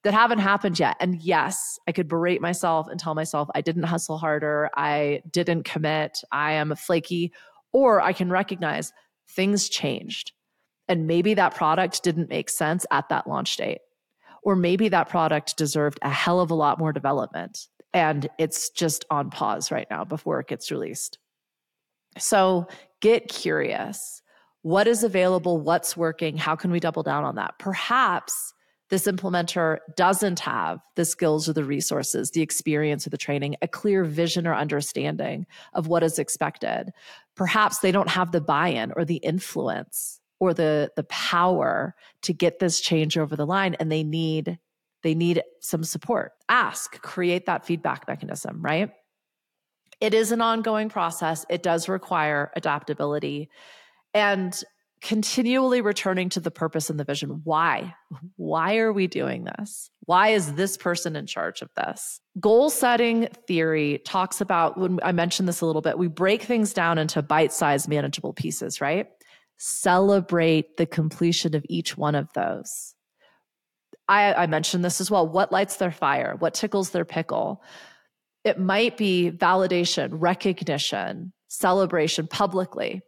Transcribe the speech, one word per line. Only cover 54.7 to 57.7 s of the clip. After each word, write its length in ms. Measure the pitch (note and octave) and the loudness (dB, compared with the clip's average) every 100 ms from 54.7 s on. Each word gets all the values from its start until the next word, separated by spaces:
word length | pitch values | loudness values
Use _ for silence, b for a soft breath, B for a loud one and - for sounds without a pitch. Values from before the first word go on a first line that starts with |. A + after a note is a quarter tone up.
| _ _ _ | _ _ _
continually 800 | - G#3+ G3+ - A#3 B3+ C4 B3 | -4 -2 0 0 2 2 2 2
returning 480 | G#3 - G3 F#3 F3+ | 0 0 0 0 -2
to 100 | F#3 | -4
the 120 | D#3+ | -6
purpose 380 | - D#3+ D#3+ D3+ | -4 -4 -2 -4
and 80 | D3+ | -6
the 60 | |
vision. 380 | C#3 C#3+ C#3+ D3 | -4 -4 -4 -6
Why? 520 | D#3 D#3 E3 | -2 2 2